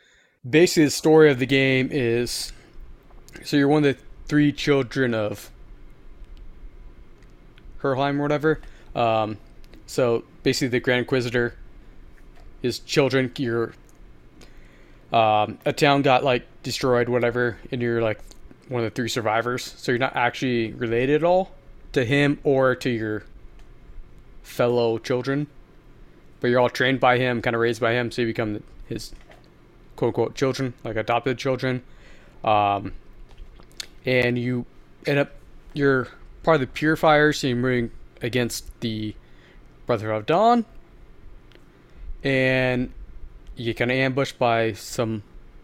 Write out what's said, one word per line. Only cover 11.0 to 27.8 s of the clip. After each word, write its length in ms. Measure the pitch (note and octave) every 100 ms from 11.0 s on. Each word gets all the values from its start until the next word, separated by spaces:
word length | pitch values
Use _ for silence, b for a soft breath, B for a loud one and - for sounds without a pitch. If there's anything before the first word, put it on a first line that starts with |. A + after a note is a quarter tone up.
Inquisitor, 560 | A#2 C3 A#2+ B2 B2 - - - - - - - - - - -
his 160 | B2 A2+
children, 540 | - D#3 C3+ C3+ B2+ -
you're, 360 | B2+ A#2 A2+ - - - - - - - b b b b b b b
um, 460 | A#2 A2 G#2+ G#2 -
a 80 | D3+
town 300 | C#3+ D3 C#3+
got, 220 | C#3 B2+
like, 220 | C#3 B2 - -
destroyed, 460 | C3 - C3+ A#2+ A#2+
whatever, 500 | A#2+ A#2+ A#2+ A#2+ G#2+ -
and 80 | B2+
you're, 220 | A#2+ A#2
like, 180 | A2+ G#2+ - - - - -
one 160 | B2
of 60 | A2+
the 40 |
three 140 | A#2 A2+
survivors. 680 | B2 G#2+ A2 A#2 B2 - -
So 160 | -
you're 60 | A#2+
not 160 | C3+
actually 580 | C#3 A#2+ - C3 A#2+ A2
related 440 | B2 A#2 A#2 C3 D3+
at 80 |
all 280 | E3+ F3+ F#3+ - - - -
to 120 | D3
him 340 | A#2+ C#3+ C#3+ C#3+
or 300 | D3+ C3+ C3 B2+
to 140 | C3+
your 340 | A#2 A2 G#2+ - - - - - - - - - - - -
fellow 560 | - - A#2+ A#2+ A#2 A2+
children, 480 | - B2+ B2+ C#3 D3 - - - - - - - - -
but 80 | B2
you're 120 | B2
all 80 | B2
trained 300 | - B2+ C3
by 180 | B2+ B2
him, 220 | B2+ A#2+
kinda 160 | B2+ A#2
raised 220 | A#2 A2+